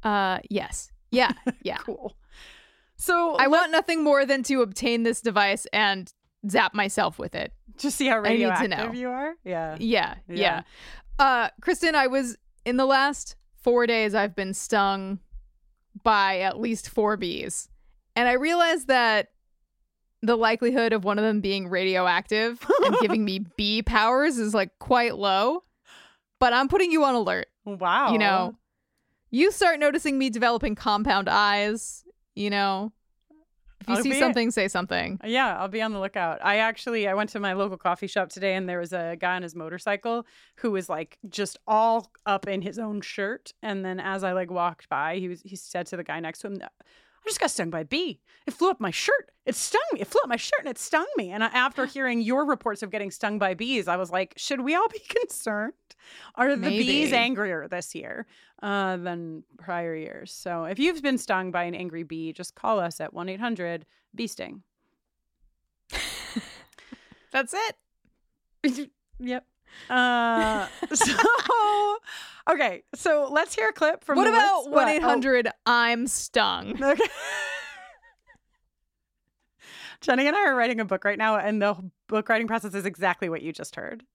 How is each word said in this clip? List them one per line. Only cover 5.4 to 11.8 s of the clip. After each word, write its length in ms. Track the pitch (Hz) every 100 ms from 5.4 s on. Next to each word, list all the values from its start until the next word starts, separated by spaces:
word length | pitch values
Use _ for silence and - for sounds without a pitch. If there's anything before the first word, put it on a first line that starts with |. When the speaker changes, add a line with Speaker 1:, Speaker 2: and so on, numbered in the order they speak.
| 202 196 -
Speaker 1:
and 400 | - 208 196 180 _ _ _ 208
zap 240 | 185 196
myself 440 | 208 196 - 180 -
with 180 | - -
it. 180 | - - - -
Speaker 2:
Just 180 | 285 -
see 100 | 269
how 100 | 226
Speaker 1:
I 20 |
need 220 | 208 226
to 60 | -
Speaker 2:
radioactive 200 | 185 202 180 -
Speaker 1:
know. 60 | 240
Speaker 2:
you 100 | 247
are? 240 | 247 294 339
Yeah. 340 | - 175 160 156
Speaker 1:
Yeah, 360 | 220 220 165 - -
Speaker 2:
Yeah. 80 | 175
Speaker 1:
yeah. 260 | 196 - - - - - - -
Uh, 320 | 269 247 226 -
Kristen, 340 | - 370